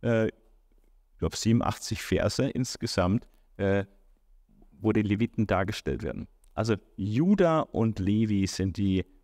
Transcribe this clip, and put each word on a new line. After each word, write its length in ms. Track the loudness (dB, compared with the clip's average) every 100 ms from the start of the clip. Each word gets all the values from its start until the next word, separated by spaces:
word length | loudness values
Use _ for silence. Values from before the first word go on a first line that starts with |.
Äh, 260 | 0 2 0
ich 880 | -4 _ _ _ _ _ _ _ _
glaub, 160 | -4
siebenundachtzig 680 | -2 2 2 2 -4 -8 -8
Verse 460 | -2 0 0 0 -2
insgesamt, 800 | -2 -6 -6 -4 0 2 0 -2 _ _ -4
äh, 280 | 0 0 -2 _ _ _ _ -20 _ -20 -20 -4
wo 120 | 0
die 100 | 2
Leviten 440 | 2 0 0 0 0
dargestellt 560 | 0 0 -4 -6 -6
werden. 260 | -6 -8 -12 _ _
Also 220 | -4 0 -2 -4 -8
Juda 640 | -4 0 2 4 4 2
und 380 | 0 -2 -2 0
Levi 480 | 0 0 2 0 -2
sind 300 | -2 -4 0
die 280 | 0 0 -2 -12